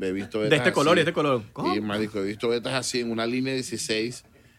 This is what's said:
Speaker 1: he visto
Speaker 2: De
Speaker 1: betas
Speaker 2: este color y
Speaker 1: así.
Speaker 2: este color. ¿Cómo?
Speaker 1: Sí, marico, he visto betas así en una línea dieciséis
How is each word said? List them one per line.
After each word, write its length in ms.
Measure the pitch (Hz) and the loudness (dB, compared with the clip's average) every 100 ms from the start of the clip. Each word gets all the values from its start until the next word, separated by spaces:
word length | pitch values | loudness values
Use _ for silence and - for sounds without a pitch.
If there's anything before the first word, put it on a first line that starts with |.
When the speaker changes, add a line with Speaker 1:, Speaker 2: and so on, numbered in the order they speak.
Speaker 1:
he 120 | 95 | -2
visto 260 | 95 101 110 | -2 -2 -2
Speaker 2:
De 60 | 107 | 2
Speaker 1:
betas 100 | 147 123 | 4 4
Speaker 2:
este 60 | |
color 240 | 156 147 175 | 4 4 4
y 40 | |
Speaker 1:
así. 80 | 160 | 4
Speaker 2:
este 40 | |
color. 300 | 170 151 127 107 | 2 2 0 -2
¿Cómo? 200 | - - | -4 -2
Speaker 1:
Sí, 80 | - | 0
marico, 380 | 107 104 107 104 | 0 -2 -2 -2
he 60 | |
visto 240 | 98 104 117 | -4 -2 0
betas 240 | 120 107 | 0 -2
así 280 | 131 123 127 | -4 -2 -2
en 120 | 117 | -2
una 140 | 113 117 | -2 -2
línea 280 | 127 131 | -2 -2
dieciséis 680 | 131 113 113 - 110 117 123 - - - | -4 -4 -6 -2 -2 -2 -6 -16 -20 -20